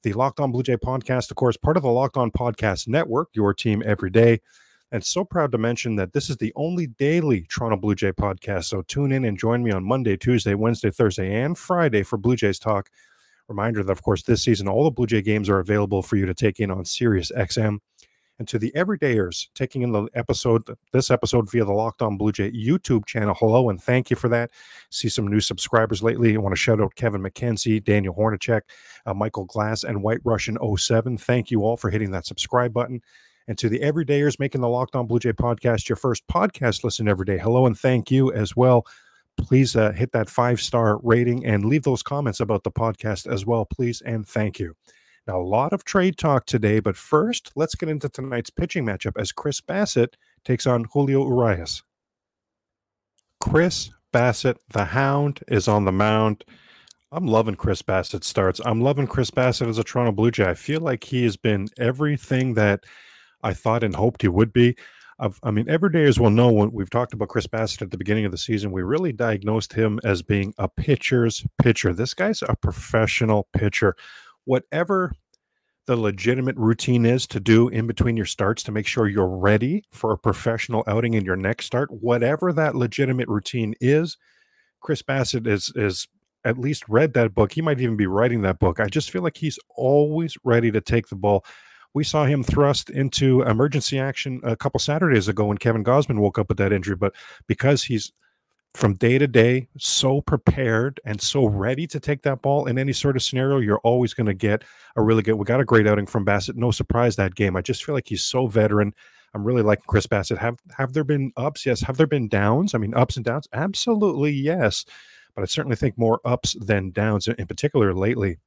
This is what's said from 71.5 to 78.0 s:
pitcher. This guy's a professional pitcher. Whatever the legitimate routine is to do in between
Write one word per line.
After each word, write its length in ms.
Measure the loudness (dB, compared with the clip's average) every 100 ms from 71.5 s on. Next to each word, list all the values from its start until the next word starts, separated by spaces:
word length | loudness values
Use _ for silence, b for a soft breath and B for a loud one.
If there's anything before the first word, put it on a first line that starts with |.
| 2
pitcher. 320 | 2 2 0
This 220 | -2 -6
guy's 280 | -2 -4 -2
a 120 | -4
professional 920 | -2 -4 -6 -2 0 0 0 2 0 0
pitcher. 440 | -2 -2 2 0 0 B B B B
Whatever 680 | -2 -2 -2 -6 -2 -2 -2 -8 _ _ _ _ _ _ -4
the 80 | 0
legitimate 600 | 0 0 -2 0 -2 0
routine 480 | 2 2 2 2
is 220 | 4 2 -2
to 140 | -4
do 280 | 4 6 6
in 200 | 0 -4
between 280 | 0